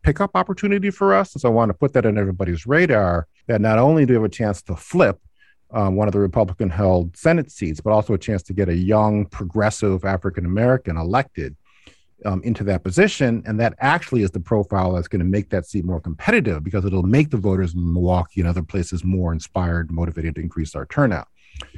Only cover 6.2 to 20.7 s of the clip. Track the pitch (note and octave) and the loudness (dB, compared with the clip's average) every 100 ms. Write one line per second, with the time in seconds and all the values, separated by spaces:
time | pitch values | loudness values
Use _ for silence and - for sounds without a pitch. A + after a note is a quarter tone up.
6.2 | G2 G2+ G2 - G2+ E2+ G2+ F2+ E2+ - | 0 2 0 0 -4 2 2 4 0 -2
7.2 | D#3+ E3+ D3 - F2+ D2+ G#2+ G#2+ G#2 G2 | 2 2 0 -6 -6 -4 0 2 2 -2
8.2 | - G2+ - F#2+ F#2+ E2+ F#2 G#2+ G#2+ G#2 | -2 -4 -4 -2 0 0 2 2 4 2
9.2 | G2+ - F#2 G#2+ G#2 - G#2+ F#2 F#2+ F#2+ | -2 -6 -6 -2 -2 0 -2 -2 -2 -4
10.2 | G2 E2+ F2 F#2+ A#2+ C3 F#2+ E2 E2+ A2+ | -4 -4 -4 0 2 2 -2 -4 -2 -2
11.2 | C#3 - C#2 C#2+ _ _ - _ _ _ | -2 -6 -12 -12 _ _ -20 _ _ _
12.2 | G#2 F#2 A#2 A2 G2+ F#2 - F2+ G3+ - | -6 -4 -4 -4 -2 -2 -2 2 2 2
13.2 | C3 A#2 A2 G#2 A#2+ D3 C3 E3 - B2+ | 0 0 -4 -2 -2 0 0 0 -2 -2
14.2 | G2 - E2+ A2 G2 G2 F#2 F2+ E2 G2+ | 0 -2 -2 0 0 0 0 -2 -2 -2
15.2 | F2+ G2+ - F#2+ E2+ G#2 F2 F2 E2+ D#2 | 0 -2 -2 -6 -4 -6 -4 -4 -6 -6
16.2 | - A3+ B2 D#2+ D2+ G2+ F#2+ F#2 F2+ C3 | 0 2 0 -2 -4 -2 0 0 2 2
17.2 | D3+ A#2+ G2 F#2+ F#2 E2+ F2 E2+ F2+ F2+ | 2 0 0 0 0 -2 -2 0 2 0
18.2 | F2 - E2+ F2 D#2+ G2 E2+ F2 F2+ F#2+ | 0 -2 0 -2 -4 -4 -4 -4 -2 -2
19.2 | F2 E2 - - F2 E2+ D#2+ E2 E2 E2 | -2 -4 -6 -4 -2 -2 -4 -4 -4 -4
20.2 | D#2+ D2+ E2+ E2 D#2 | -6 -6 -8 -6 -8